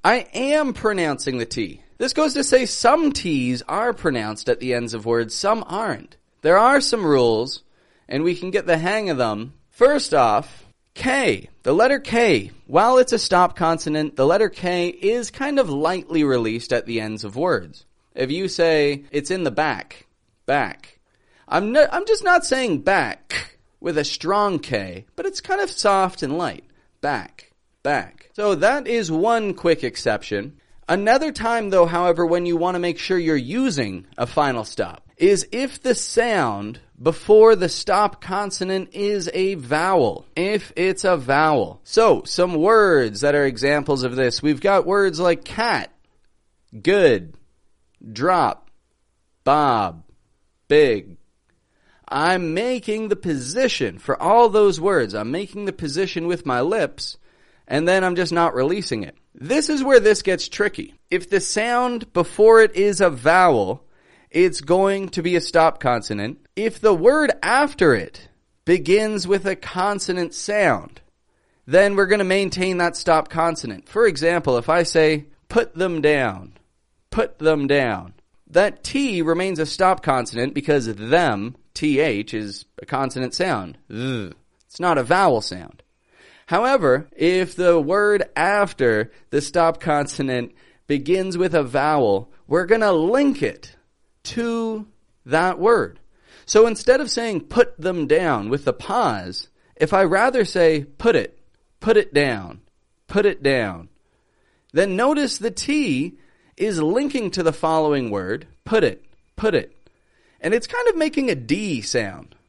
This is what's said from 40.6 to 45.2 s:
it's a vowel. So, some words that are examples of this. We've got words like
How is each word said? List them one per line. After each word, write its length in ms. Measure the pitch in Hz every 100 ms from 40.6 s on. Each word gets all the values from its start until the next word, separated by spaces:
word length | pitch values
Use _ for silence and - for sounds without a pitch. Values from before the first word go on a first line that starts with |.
| - -
it's 300 | 185 185 190
a 100 | 170
vowel. 640 | 123 139 156 143 90 -
So, 400 | - - 226 - -
some 300 | - 180 160
words 640 | 180 226 202 151 117 101
that 140 | 143 151
are 100 | 139
examples 580 | 113 139 147 143 139
of 140 | 127 127
this. 240 | 127 -
We've 180 | 147 147
got 260 | - 196 165
words 340 | 202 196
like 260 | 156